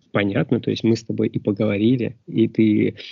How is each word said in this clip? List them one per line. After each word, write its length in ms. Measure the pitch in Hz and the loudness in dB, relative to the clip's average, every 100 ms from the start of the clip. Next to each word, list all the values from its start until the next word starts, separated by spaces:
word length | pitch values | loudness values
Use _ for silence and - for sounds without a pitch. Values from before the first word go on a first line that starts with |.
| _ | _
понятно. 480 | 104 101 113 - 113 | -2 0 0 0 -2
То 100 | 110 | -2
есть 140 | 107 | -2
мы 120 | 113 113 | 0 0
с 60 | |
тобой 240 | - 107 110 | -2 -4 -2
и 100 | - | -2
поговорили, 760 | - 101 107 101 113 131 110 - - | -2 -2 0 0 2 2 -2 -8 -4
и 220 | - 113 | 0 0
ты 460 | - 110 107 107 - - | 4 4 4 0 -2 -12